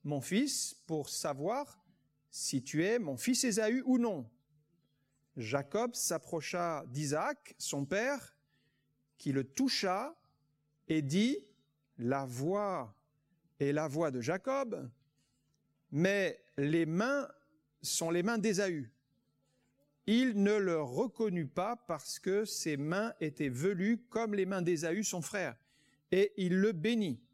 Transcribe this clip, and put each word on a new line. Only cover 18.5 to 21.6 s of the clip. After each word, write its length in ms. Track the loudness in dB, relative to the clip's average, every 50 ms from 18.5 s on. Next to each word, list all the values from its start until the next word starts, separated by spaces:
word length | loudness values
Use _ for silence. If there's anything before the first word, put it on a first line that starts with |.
| 2 2 2 0 0 -4 -6 -10 _ _ _ _ _ _ _ _ _ _ _ _ _ _ _ _ _ _ _ _ _ _ _
Il 340 | 2 4 4 4 4 4 4
ne 140 | 4 4 4
le 260 | 4 2 2 2 0
reconnut 640 | 0 -2 0 0 -2 -2 0 -2 0 0 0 -2 -2
pas 300 | -2 -2 -2